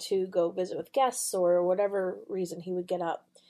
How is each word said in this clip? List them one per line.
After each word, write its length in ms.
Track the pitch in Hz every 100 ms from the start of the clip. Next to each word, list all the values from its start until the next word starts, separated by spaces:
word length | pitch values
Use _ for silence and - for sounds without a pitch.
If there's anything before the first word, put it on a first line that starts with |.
| -
to 180 | 196 190
go 240 | 185 170
visit 240 | 185 180 160
with 160 | -
guests 420 | 277 254 247 -
or 300 | 190 175 175
whatever 560 | 175 190 202 202 185 202 -
reason 320 | 190 175 175
he 140 | 175
would 140 | 180 180
get 140 | 175
up, 280 | 170 - _ _